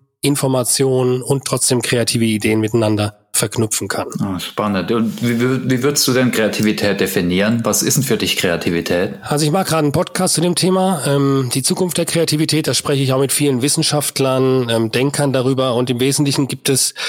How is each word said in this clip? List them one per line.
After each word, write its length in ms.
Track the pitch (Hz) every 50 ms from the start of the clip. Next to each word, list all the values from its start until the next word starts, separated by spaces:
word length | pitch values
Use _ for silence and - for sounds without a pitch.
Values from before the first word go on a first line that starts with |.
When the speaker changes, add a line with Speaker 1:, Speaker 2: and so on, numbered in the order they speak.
| _ _ _ _
Speaker 1:
Informationen 1000 | - 143 147 143 - 131 131 127 123 - - - 135 135 131 127 127 127 127 127
und 240 | 131 - 139 135 -
trotzdem 360 | - 139 123 - - 131 120
kreative 440 | - - 131 120 113 - - 120 113
Ideen 340 | 113 110 104 - 110 110 110
miteinander 600 | 110 107 120 117 110 107 107 104 104 101 - _ _ _
verknüpfen 560 | - - 120 110 - 127 113 107 - - 104
kann. 200 | 95 - - 95 - - -
Speaker 2:
Ah, 200 | 104 98 92 85
spannend. 520 | - - - - 107 104 101 92 87 82
Und 300 | 117 117 117 110 - -
wie 180 | 117 120 120 117
wür-, 300 | 123 127 131 127 - 123
wie 140 | 131 120 123
würdest 240 | 147 143 - -
du 60 | 135 123
denn 180 | 127 127 120
Kreativität 680 | - 110 110 101 101 - 110 107 101 - 104 101 98 101
definieren? 600 | 98 92 - 104 90 87 90 92 101 110 120 117 113
Was 200 | 175 165 - -
ist 140 | - -
denn 60 | 147 131
für 140 | - 151
dich 200 | 143 98 82 -
Kreativität? 800 | - - 92 85 85 - 95 85 85 82 - 92 87 95 - - - -
Speaker 1:
Also 220 | - 151 147 160
ich 60 | 147
mache 140 | 156 190 185
gerade 180 | - 160 160 151
einen 80 | 147
Podcast 440 | 139 160 180 - - - 185 180 -
zu 60 | 160
dem 140 | 165 175 175
Thema, 460 | - 156 185 185 190 185 190 190 147 123
ähm, 440 | 143 139 143 139 139 139 135 131 120 127
die 80 | 139
Zukunft 360 | 131 - 185 - 185 180 -
der 80 | - 170
Kreativität. 640 | - - 170 160 - 156 151 160 147 143 156 151
Da 60 | - 131
spreche 300 | - - - 143 135 139
ich 100 | 131 131
auch 60 | 131
mit 120 | 139 131
vielen 300 | - - 147 143 135 120
Wissenschaftlern, 1080 | 120 147 - 165 151 - 147 147 139 - - - 135 131 131 131 131 131 131 131 123 117
ähm, 220 | 113 113 113 110
Denkern 420 | - 120 127 143 139 - 147 139 127
darüber. 420 | 131 123 131 135 127 131 131 117
Und 140 | 120 127 123
im 100 | 123 120
Wesentlichen 480 | 127 139 139 - 147 143 135 - 139
gibt 220 | 127 135 135 - 139
es 240 | 135 127 - - - - -